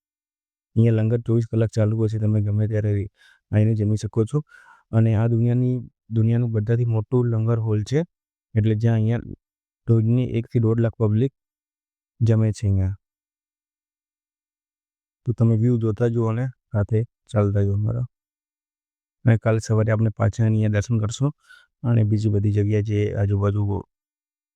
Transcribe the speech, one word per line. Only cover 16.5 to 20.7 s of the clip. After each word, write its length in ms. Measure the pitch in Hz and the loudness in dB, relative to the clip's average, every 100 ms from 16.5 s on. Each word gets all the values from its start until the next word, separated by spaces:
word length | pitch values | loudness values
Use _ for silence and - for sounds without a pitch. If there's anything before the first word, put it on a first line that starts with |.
| - _ | -10 _
સાથે 320 | 107 101 110 117 _ _ | -4 -2 -2 -4 _ _
ચાલતા 360 | 107 101 101 | 0 0 2
જુઓ 140 | 101 98 | 0 0
મારા. 300 | 107 117 127 _ _ _ _ _ _ _ _ _ _ _ | -2 -4 -6 _ _ _ _ _ _ _ _ _ _ _
અને 100 | 117 113 | 0 2
કાલ 180 | 113 110 | 2 -2
સવારે 320 | - 110 110 | 0 0 0
આપણે 180 | 110 113 | 0 0
પાછા 340 | - 110 - | 0 -2 0
અહીંયા 240 | 110 110 | 0 0
દર્શન 280 | 107 | 0